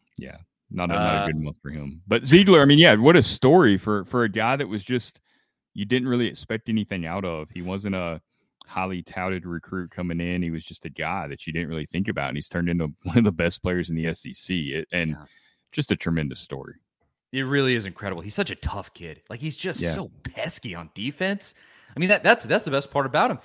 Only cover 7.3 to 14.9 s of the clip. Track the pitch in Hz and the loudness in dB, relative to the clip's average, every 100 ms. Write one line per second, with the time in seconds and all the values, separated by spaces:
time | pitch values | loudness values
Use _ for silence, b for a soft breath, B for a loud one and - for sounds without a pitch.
7.3 | 80 78 87 87 95 101 95 87 80 - | -6 -8 -10 -8 -6 -4 -4 -4 -8 -12
8.3 | _ _ _ - - 92 92 85 92 92 | _ _ _ -12 -8 -6 -6 -10 -8 -6
9.3 | 92 87 85 - 95 87 - 90 85 85 | -6 -6 -10 -8 -10 -10 -8 -6 -4 -4
10.3 | 90 85 80 - - 80 71 78 95 73 | -4 -4 -6 -10 -16 -16 -8 -6 -6 -8
11.3 | 71 - 80 73 80 76 85 98 - 69 | -12 -8 -8 -6 -8 -6 -6 -4 -4 -6
12.3 | 69 - 87 85 87 78 - 90 101 107 | -6 -6 -4 -2 -2 -2 -6 0 2 2
13.3 | 82 85 - 90 90 85 82 82 82 - | 2 -2 0 -4 -2 -2 -2 -2 -4 -8
14.3 | - - 92 71 73 - | -10 -6 -4 -4 -6 -4